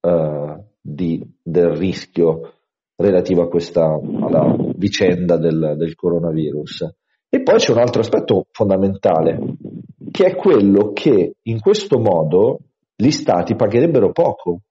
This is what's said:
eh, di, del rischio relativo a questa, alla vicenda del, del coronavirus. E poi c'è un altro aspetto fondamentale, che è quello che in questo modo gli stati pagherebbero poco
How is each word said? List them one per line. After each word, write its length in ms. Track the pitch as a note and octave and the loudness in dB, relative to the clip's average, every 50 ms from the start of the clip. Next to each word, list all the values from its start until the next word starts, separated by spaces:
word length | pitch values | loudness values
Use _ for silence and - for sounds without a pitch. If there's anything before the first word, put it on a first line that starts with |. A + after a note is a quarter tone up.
eh, 640 | _ F2 F2 E2+ D#2 D2+ D2+ D2 D2 D2+ D2+ - G#2 _ _ _ | _ 0 0 0 0 -2 -4 -6 -8 -10 -12 -14 -18 _ _ _
di, 420 | _ - D2+ C#2+ F2+ E2 E2 D#2+ - - _ _ _ | _ -16 -8 -6 -4 -4 -4 -4 -8 -12 _ _ _
del 340 | E2+ E2 F2 E2+ E2+ E2 | -4 0 2 2 2 2
rischio 760 | D#2+ E2+ F2+ F2+ - - - _ - E2+ E2 D#2+ D#2+ - - - _ _ _ _ _ _ _ _ | 0 -2 -4 -4 -6 -10 -10 _ 0 2 2 2 -2 -6 -16 -18 _ _ _ _ _ _ _ _
relativo 460 | _ F2 G2+ F#2 F2+ F2 F2+ F#2+ F2 E2+ | _ 0 2 2 2 2 2 0 0 0
a 60 | E2+ | 0
questa, 360 | - F2 E2 - - F2 E2 | 0 -4 -4 -2 0 0 0
alla 720 | D#2+ D#2 D2+ C#2+ - - - - - - D#2+ D#2 - - - - - - | 2 0 -2 -6 -6 -6 -6 -4 0 0 2 2 2 0 0 -2 -4 -4
vicenda 600 | - F#2+ G2+ - - G#2 F#2 F2+ F2 F2+ F2 E2+ | -2 -4 -4 0 2 2 2 2 0 0 0 0
del, 380 | D#2+ D#2 E2 D#2+ D#2+ D#2+ D2+ D2+ | 0 2 0 0 0 -2 -2 -2
del 180 | D2+ E2 E2 D#2+ | -2 -4 -6 -6
coronavirus. 1000 | _ - F2+ E2+ E2+ E2 E2+ D#2+ D#2+ D#2 D2 C#2 D2 - - - - F2 D#2+ - _ _ _ _ _ _ _ | _ -4 -2 -2 -2 -2 -2 -4 -2 -4 -4 -6 -8 -10 -10 -10 -10 -10 -10 -10 _ _ _ _ _ _ _
E 140 | - C4 C4 | -2 -2 2
poi 160 | D#3+ F#3+ A3+ | 4 4 4
c'è 140 | - - B2+ | 4 2 2
un 60 | A2+ | 2
altro 220 | A#2+ B2 - A2 | 2 2 2 -2
aspetto 460 | A2+ A2 - - - - A2+ F#2+ F2+ _ | -2 0 0 -2 0 2 0 0 0 _
fondamentale, 880 | _ - A2 G2+ F#2+ F#2+ F#2+ G2 G2 G2 - G#2+ F2 D#2+ D#2+ D#2+ E2 - - - - - - - - - - - - _ - - | _ -2 0 0 2 2 0 0 -2 0 0 0 2 2 2 0 0 -2 -6 -8 -10 -10 -14 -16 -16 -16 -18 -20 -20 _ -18 -16
che 160 | - - F#2+ | -2 2 2
è 80 | F2+ - | 2 2
quello 580 | - - G3 E3 A#2 G2+ G2 G2 G2 G#2 G#2 - | 2 2 4 4 4 6 4 4 4 2 0 -2
che 440 | - - E3 C3 G2 F2 E2+ - _ | -2 0 2 2 4 2 0 -4 _
in 200 | _ A2+ A2+ A2+ | _ -6 -6 -2
questo 380 | - - G#3+ G#3+ - - D3 B2 | 2 2 2 2 0 0 0 0
modo 600 | A2 G#2 F#2 E2 D#2+ D#2 D2+ F2+ G#2 A#2+ D3 - - _ _ _ _ _ _ | 2 2 2 2 0 2 2 2 2 2 0 -4 -10 _ _ _ _ _ _
gli 160 | _ G2+ C3+ | _ 0 0
stati 440 | D#3 - - - A2 F2 F2 - A2+ | 0 0 0 0 0 0 0 -2 -2
pagherebbero 560 | G#2+ B2 G#2 G2+ A#2+ C#3 E3+ D#3+ B2+ G#2 F2+ | 0 0 0 2 2 2 4 2 2 2 2
poco 520 | - - E3+ D3+ - - - F2+ F2 F#2 _ _ | 2 0 0 0 -2 -6 -6 -8 -8 -8 _ _